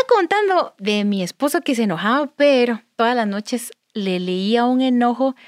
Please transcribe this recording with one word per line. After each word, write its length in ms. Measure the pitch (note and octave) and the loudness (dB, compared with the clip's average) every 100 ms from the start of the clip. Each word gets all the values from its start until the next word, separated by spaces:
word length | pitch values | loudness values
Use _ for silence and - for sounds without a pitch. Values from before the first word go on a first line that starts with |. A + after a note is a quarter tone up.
| C5 | 4
contando 680 | A4+ E4+ G4+ G4+ F4+ - - | 2 2 0 0 0 -2 -6
de 240 | G3 G#3 G3+ | -4 -2 0
mi 160 | G3 | -2
esposo 380 | F3 - C#4+ F4 | -4 -4 -2 -2
que 120 | - A#3 | -2 -2
se 80 | |
enojaba, 460 | G#3+ E3 G3+ C4+ C#4+ - | 0 0 0 0 -2 0
pero 460 | C#4+ B3+ A#3+ A3 _ - | 4 4 2 -2 _ -2
todas 200 | A#3 B3 | 0 0
las 120 | G#3 | -2
noches 440 | G3+ G#3 A#3+ - - _ | -4 -6 -8 -8 -20 _
le 260 | A3 F#3+ F3+ | -6 -4 -2
leía 460 | F3+ F#3 G3 A#3 A#3+ | -2 -4 0 0 2
un 160 | B3+ | 2
enojo 540 | C4 B3 A#3+ A#3+ C4 C4 | 2 2 0 0 -2 -4